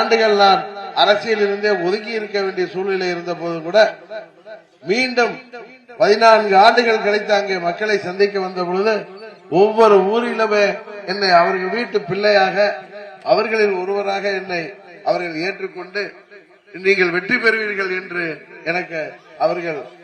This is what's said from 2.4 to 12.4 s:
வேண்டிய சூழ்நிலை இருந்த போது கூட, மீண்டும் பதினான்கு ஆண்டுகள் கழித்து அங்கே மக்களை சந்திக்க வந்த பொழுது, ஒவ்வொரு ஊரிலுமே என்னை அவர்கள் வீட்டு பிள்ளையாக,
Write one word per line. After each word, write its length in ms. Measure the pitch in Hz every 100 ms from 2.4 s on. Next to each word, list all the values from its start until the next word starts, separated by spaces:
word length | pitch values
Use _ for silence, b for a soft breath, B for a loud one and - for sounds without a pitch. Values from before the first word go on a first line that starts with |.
வேண்டிய 240 | 190 185 175
சூழ்நிலை 420 | 175 196 190 185
இருந்த 220 | 175 175
போது 240 | 165 170 165
கூட, 160 | 160 208 208 - - 214 - _ 214 220 _ _
மீண்டும் 520 | 165 226 254 240 220 175 - - - - - -
பதினான்கு 560 | 175 220 226 220 208 190
ஆண்டுகள் 460 | 220 240 233 220
கழித்து 280 | 196 208 208
அங்கே 220 | 202 196 190
மக்களை 380 | 170 170 214 202
சந்திக்க 380 | 175 190 202 196
வந்த 220 | 185 185
பொழுது, 300 | 175 185 214 208 175 - - - -
ஒவ்வொரு 460 | 160 208 214 220 202 190
ஊரிலுமே 560 | 226 240 226 214 208 202 196 - - -
என்னை 240 | 202 196 170
அவர்கள் 340 | 180 190 185 220
வீட்டு 220 | 220 208
பிள்ளையாக, 560 | - 190 208 202